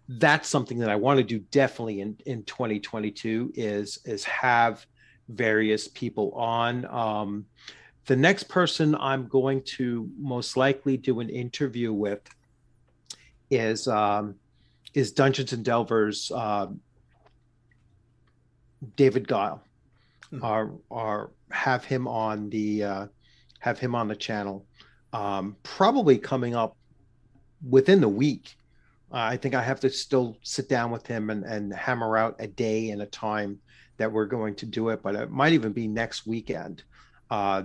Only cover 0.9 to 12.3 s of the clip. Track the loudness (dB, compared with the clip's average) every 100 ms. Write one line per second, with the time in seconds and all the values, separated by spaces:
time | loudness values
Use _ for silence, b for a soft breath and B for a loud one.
0.9 | 2 4 4 4 -2 0 2 2 0 -8
1.9 | -6 -8 -10 -10 -10 -10 -6 -4 -4 -4
2.9 | -6 -6 -6 -4 -2 -2 -4 -4 -4 -4
3.9 | -10 -8 -8 -6 -2 2 4 4 0 -10
4.9 | b b b -12 -2 2 4 4 2 -2
5.9 | -8 -6 -2 -2 -2 -2 0 0 -2 -4
6.9 | -4 -2 -2 -4 -6 -10 B B B B
7.9 | _ 0 4 6 4 0 0 2 2 2
8.9 | 2 2 -2 0 2 2 0 -4 -4 -2
9.9 | -2 -6 -8 -6 -4 -2 2 4 4 0
10.9 | 0 0 -2 -4 -6 -8 -4 -4 -2 -2
11.9 | 0 -2 -4 -8